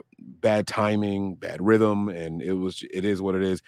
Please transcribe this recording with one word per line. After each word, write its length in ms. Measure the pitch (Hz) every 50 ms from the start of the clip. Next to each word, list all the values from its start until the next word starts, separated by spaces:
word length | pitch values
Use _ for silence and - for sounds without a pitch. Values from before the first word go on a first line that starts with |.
| - _ _ -
bad 480 | - - - - - 113 107 107 104
timing, 680 | - - - 107 104 107 104 104 101 101 98 98 95 90
bad 260 | - - 87 80 76
rhythm, 460 | 90 104 110 110 110 107 104 101 101 104
and 340 | 90 85 82 82 80 85
it 120 | - 90 95
was, 320 | 92 92 92 90 - - -
it 140 | - 95 92
is 180 | 104 101 92
what 140 | 95 98 92
it 80 | 92 95
is. 180 | 95 92 85 -